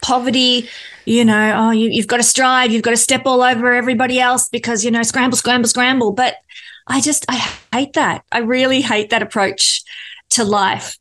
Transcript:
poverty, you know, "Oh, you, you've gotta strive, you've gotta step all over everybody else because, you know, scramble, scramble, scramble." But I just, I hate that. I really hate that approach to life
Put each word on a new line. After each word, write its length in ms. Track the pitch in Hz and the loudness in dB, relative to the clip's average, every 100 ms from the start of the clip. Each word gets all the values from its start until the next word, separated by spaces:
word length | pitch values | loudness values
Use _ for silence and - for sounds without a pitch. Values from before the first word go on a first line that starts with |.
poverty, 680 | - 254 247 254 254 247 233 - - - | -2 -2 0 0 2 0 -2 -12 -18 -12
you 200 | - 226 | -2 2
know, 280 | 226 214 214 214 | 4 4 4 2
"Oh, 140 | 226 | 2
you, 200 | 220 220 | 2 2
you've 160 | 226 - | 0 0
gotta 160 | 240 | 0
strive, 480 | - - 262 254 247 | 0 2 2 2 2
you've 100 | 226 | 0
gotta 140 | 226 233 | 0 0
step 300 | - 262 262 | 0 0 2
all 160 | 247 | 2
over 320 | 254 240 247 | 2 2 2
everybody 440 | 247 247 240 254 254 | 0 0 0 0 0
else 280 | 247 254 - | 2 0 -2
because, 360 | 240 233 220 | -6 -4 -2
you 60 | 233 | 0
know, 120 | 233 | 0
scramble, 340 | 226 262 247 247 | 0 0 0 0
scramble, 320 | 240 247 226 | 0 0 0
scramble." 440 | 247 247 269 214 | 0 0 0 0
But 240 | 196 254 - _ - - - - | 0 -2 -4 _ -20 -20 -18 -6
I 140 | 262 | -2
just, 260 | 302 294 - | 0 -2 -4
I 80 | 247 - - - | -4 -6 -10 -6
hate 200 | 240 285 | -4 -2
that. 300 | 311 214 - - | -2 -2 -2 -4
I 60 | 240 | -4
really 420 | 226 254 262 262 | 0 0 2 0
hate 300 | 254 214 208 | 0 -2 0
that 120 | 226 | -2
approach 600 | 208 214 196 - - - - - - - - | -2 -2 -2 0 -2 -2 -8 -18 -20 -20 -4
to 140 | - | -2
life 520 | 202 208 190 - - - | 0 0 0 -2 -8 -8